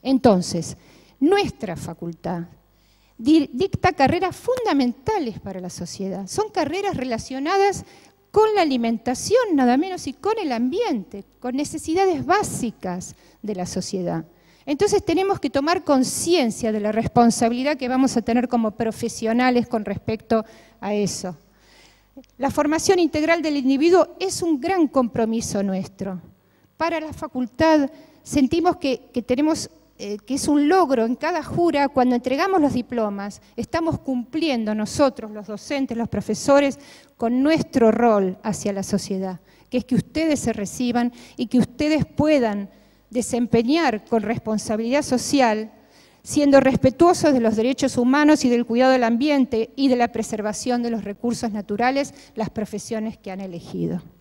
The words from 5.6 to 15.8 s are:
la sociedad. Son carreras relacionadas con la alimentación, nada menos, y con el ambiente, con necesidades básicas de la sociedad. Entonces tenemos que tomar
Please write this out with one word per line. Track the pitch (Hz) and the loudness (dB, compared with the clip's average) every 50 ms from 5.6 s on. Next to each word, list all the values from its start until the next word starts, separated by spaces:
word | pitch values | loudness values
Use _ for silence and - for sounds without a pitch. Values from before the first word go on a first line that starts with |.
la | 180 180 | -10 -12
sociedad. | - - 175 170 - - 196 190 185 185 196 185 | -10 -10 -12 -12 -8 -8 -8 -6 -6 -8 -10 -8
Son | - - 427 427 | -4 -4 -4 -4
carreras | - 381 311 277 302 381 403 403 339 - | -2 -2 -2 -2 -2 -4 -4 -4 -4 -4
relacionadas | 254 262 233 226 - - 262 262 277 311 381 392 392 403 370 - - - - - _ - _ _ _ _ | -4 -4 -6 -6 -8 -10 -8 -6 -4 0 2 2 2 2 0 -2 -8 -16 -20 -20 _ -20 _ _ _ _
con | _ 415 427 440 427 | _ 2 2 4 4
la | 403 339 | 2 2
alimentación, | 311 262 247 233 226 233 220 - 240 254 - - - 392 494 494 427 349 | 2 0 0 0 0 -2 -2 -2 -4 -6 -4 -2 2 2 2 2 4 2
nada | 277 254 240 240 262 | 4 4 4 4 2
menos, | 320 381 370 339 - 294 | 2 -2 -4 -8 -8 -10
y | 254 | -12
con | _ - 392 440 466 | _ -2 -2 -2 -2
el | 403 302 | -2 -4
ambiente, | 247 226 240 254 269 392 480 440 311 220 180 - - 202 196 _ _ _ | -2 -2 -2 -2 0 -2 -2 -2 -2 -4 -6 -8 -14 -16 -16 _ _ _
con | - 247 247 | -8 -6 -4
necesidades | 269 294 - - 311 - - 320 370 392 381 349 277 247 | -4 -4 -4 -6 -10 -6 -2 0 2 2 2 2 0 0
básicas | 247 349 415 415 220 - - - 226 - _ - 180 180 180 175 - - _ _ _ _ _ - | 0 0 0 0 -2 -4 -4 -4 -6 -6 _ -10 -8 -8 -8 -10 -14 -18 _ _ _ _ _ -8
de | 208 214 | -8 -6
la | 180 180 175 | -6 -6 -6
sociedad. | - 190 180 - - 190 180 175 170 165 160 - _ _ _ _ _ _ _ | -6 -6 -6 -6 -6 -6 -4 -4 -4 -6 -6 -10 _ _ _ _ _ _ _
Entonces | - 294 277 392 415 403 403 - | -6 -2 0 0 2 2 0 0
tenemos | - 330 320 381 392 392 - | 0 0 0 2 0 -2 -2
que | - 277 | -4 -4
tomar | - 277 277 311 349 381 | -2 -2 0 0 0 -2